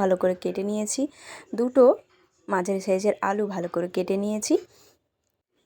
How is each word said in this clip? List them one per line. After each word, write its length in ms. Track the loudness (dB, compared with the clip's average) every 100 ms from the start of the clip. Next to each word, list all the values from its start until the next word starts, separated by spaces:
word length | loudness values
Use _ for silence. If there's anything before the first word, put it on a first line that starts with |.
ভালো 140 | 0 2
করে 120 | 0 -2
কেটে 200 | -4 -4 -4
নিয়েছি। 320 | -4 -4 -4 -6 -6 -20 -20 -12 -4
দুটো 240 | 0 6 6 6 0 _ _ _ -4
মাঝারি 320 | -2 -2 -4 0
সাইজের 280 | 0 0 0 0
আলু 160 | -2 -4
ভালো 140 | -4 -6
করে 140 | -4 -4 -4
কেটে 200 | -2 -2
নিয়েছি, 320 | -2 -4 0 -2 -2 _ _ _ _ _ _ _ _ _